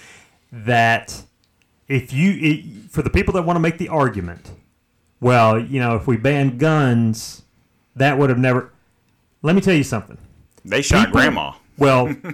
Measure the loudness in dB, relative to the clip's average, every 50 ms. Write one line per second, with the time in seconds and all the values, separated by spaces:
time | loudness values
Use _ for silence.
0 | -20 -20 -20 -20 -20 _ _ _ _ _ -20 -12 -4 -2 0 2 2 2 2 0
1 | -4 -8 -18 -20 -20 _ _ _ _ _ _ _ _ _ _ _ _ -6 -6 -4
2 | -4 -4 -4 0 0 0 0 0 0 -2 -2 -2 -4 -14 -20 -20 -18 -10 -6 -4
3 | -4 -2 -2 -2 -2 0 -2 -2 0 0 0 0 0 0 -2 -4 -6 -6 -2 0
4 | 0 0 -2 -4 -8 -8 -12 -14 -20 -20 -20 -20 _ _ _ _ _ _ _ _
5 | _ _ _ -4 0 2 4 4 4 4 4 2 -2 -4 -4 -2 -2 0 -2 -2
6 | 0 -2 -2 0 0 0 0 2 0 0 0 0 0 0 2 2 2 2 2 2
7 | 2 0 0 -4 -6 -16 -16 -20 -20 _ _ _ _ _ _ _ _ _ -4 0
8 | 0 0 2 2 2 2 2 2 2 2 2 0 -2 -6 _ _ _ _ _ _
9 | _ _ _ _ _ _ _ _ -2 0 0 2 2 2 2 2 2 0 -4 -8
10 | -8 -10 -20 -20 -20 -20 _ _ _ _ _ _ -12 -4 -4 -2 -2 0 2 2
11 | 2 2 2 2 2 2 0 -2 -6 -8 -10 -16 _ _ _ 0 2 4 4 4
12 | 2 0 -4 -8 -10 -14